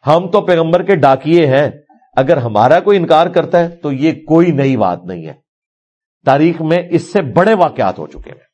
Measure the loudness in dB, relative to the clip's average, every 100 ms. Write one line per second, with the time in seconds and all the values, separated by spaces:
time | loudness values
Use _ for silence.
0 | 0 0 0 -2 0 0 2 -2 0 2
1 | 2 2 2 2 4 2 0 -6 _ _
2 | _ -2 0 0 0 0 4 2 2 0
3 | 2 2 2 -2 0 0 -2 -6 -8 -2
4 | -2 -4 0 2 2 0 -2 0 -2 -4
5 | -10 -14 -16 -20 _ _ _ _ _ _
6 | _ _ 0 2 2 0 -2 -2 0 -4
7 | -2 -4 -2 0 2 2 0 0 -4 -4
8 | -14 -16 -20 -20 _